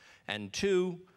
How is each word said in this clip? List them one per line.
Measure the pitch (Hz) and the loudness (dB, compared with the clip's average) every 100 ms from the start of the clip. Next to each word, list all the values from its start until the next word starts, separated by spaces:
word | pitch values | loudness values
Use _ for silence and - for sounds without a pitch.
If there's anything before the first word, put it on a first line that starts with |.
| - - - | -20 -14 -8
And | 107 98 | -6 -6
two, | - 196 185 180 175 - | -2 2 4 2 -2 -12